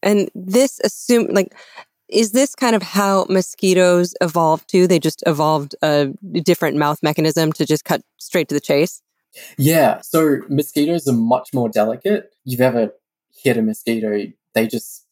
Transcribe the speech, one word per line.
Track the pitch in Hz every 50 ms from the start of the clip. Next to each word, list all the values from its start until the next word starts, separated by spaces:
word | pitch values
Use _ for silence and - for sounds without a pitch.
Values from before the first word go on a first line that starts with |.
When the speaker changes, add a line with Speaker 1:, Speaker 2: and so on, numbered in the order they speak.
| -
Speaker 1:
And | 196 208 202 190 - _
this | - 185 185 190 240 269 269 - -
assume, | - 220 - - - - 247 233 226 -
like, | - 202 185 - _ - - - - - - _ _ _ _ _
is | - 202 226 214
this | 196 254 277 277 -
kind | - 269 247 226
of | 214 185
how | - - 196 202 196 196 196 185 -
mosquitoes | 190 185 185 - - _ - 190 185 185 185 180 175 175 175 175 - -
evolved | 180 175 151 175 165 156 156 156 - _
too? | - 185 180 180
They | 185 165
just | - 156 - - -
evolved | 170 160 143 156 151 156 151 143 143 - -
a | - 156 147 147 147 135 - - - 190 165 175
different | 156 - 175 - - 156 143 147
mouth | 151 147 151 -
mechanism | - 151 156 - 156 160 147 170 160 156 156
to | - 160
just | 135 151 151 -
cut | - 170 127 - _ _ _
straight | - - - 185 156 -
to | 143
the | 147
chase? | - - 147 143 156 185 - - _ _ _ _ _ _ _ - - - - -
Speaker 2:
Yeah, | 135 147 165 165 143 117 - -
so | - - - 165 160 156 143 - - -
mosquitoes | 143 135 147 - - 151 147 156 170 170 - 139
are | 127
much | 117 113 113 123 139 - - -
more | 131 120 113
delicate. | 107 110 104 110 113 127 _ 196 208 - - _ _ _ _
You've | 131 127 120
ever | 127 127 120 120 113 104 - _ _ _ _ _ _ _ _ _ -
hit | 139 120 117
a | 110
mosquito, | 110 107 - - - 113 113 110 107 104 104 101 - - _ _ _ _
they | 113 113 110
just | - 117 - - - - _ _